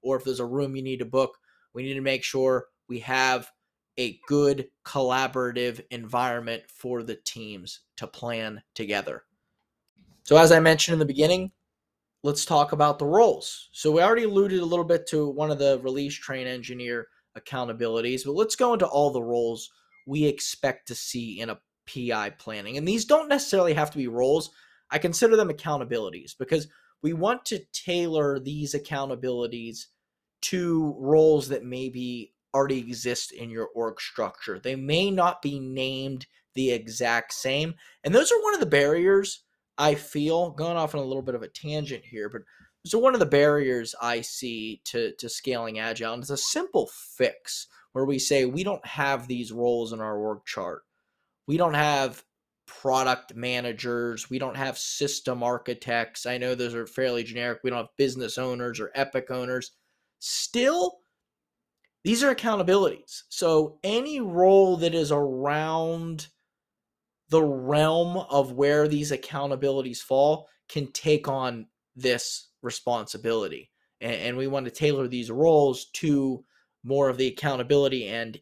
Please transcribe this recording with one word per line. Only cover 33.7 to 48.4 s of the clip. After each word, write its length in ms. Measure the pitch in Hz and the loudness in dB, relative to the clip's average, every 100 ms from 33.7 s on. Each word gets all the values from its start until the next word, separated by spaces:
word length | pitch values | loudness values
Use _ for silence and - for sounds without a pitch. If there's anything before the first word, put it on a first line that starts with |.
org 260 | 113 113 - | 0 -2 -4
structure. 600 | - - 101 - - 92 | -10 -4 -6 -6 -10 -8
They 160 | 127 135 | -6 -6
may 340 | 135 156 196 | 0 2 2
not 320 | 190 175 - | 2 2 2
be 160 | 143 143 | -4 -6
named 680 | 131 131 131 131 135 131 - _ _ | -8 -4 -4 -4 -6 -8 -12 _ _
the 160 | 131 131 | -2 0
exact 600 | 120 107 110 120 117 - | 0 -2 -4 0 0 -2
same. 420 | - 131 139 160 165 - _ | -6 -4 -2 -4 -8 -16 _
And 100 | 147 | 4
those 160 | 214 320 | 4 6
are 120 | 480 | 2
one 120 | 427 | 2
of 60 | 403 | 0
the 60 | 202 | 2
barriers 760 | 147 143 165 180 196 196 - _ _ _ - | 4 4 4 4 4 2 -6 _ _ _ 0
I 160 | 147 | 2
feel, 560 | 147 - 151 147 165 175 | 2 -2 -4 0 0 -2
going 260 | 143 165 170 | -4 -4 -2
off 180 | 156 | -2
on 60 | 156 | -4
a 40 | |
little 180 | 135 135 | -6 -6
bit 120 | 131 | -6
of 80 | 123 | -6
a 60 | 110 | -8
tangent 560 | - 151 151 147 123 | -14 -8 -6 -6 -10
here, 240 | - 113 104 | -12 -10 -10
but 140 | 110 - _ _ _ | -10 -16 _ _ _
so 140 | 165 220 | -2 4
one 160 | 262 | 4
of 60 | 254 | 4
the 60 | 156 | 4
barriers 680 | 143 147 147 135 123 113 - | 6 6 6 2 -2 -4 -6
I 180 | 120 120 | -4 -2
see 600 | 117 - 127 113 110 107 - | -4 -8 -8 -8 -8 -10 -8
to, 260 | 120 113 - | -4 -4 -6
to 100 | 117 | -12
scaling 500 | - - 123 113 110 | -8 -4 -4 -4 -6
Agile, 340 | 113 113 113 | -6 -6 -6
and 100 | 120 | -6
it's 80 | 135 | -6
a 60 | 139 | -4
simple 540 | - 302 370 180 - | -2 -4 -2 0 -2
fix 760 | - - - 127 - - - - _ _ | -6 -12 0 0 -2 -10 -10 -12 _ _
where 120 | 131 | -4
we 140 | 135 135 | -2 0
say, 260 | - 143 | 2 2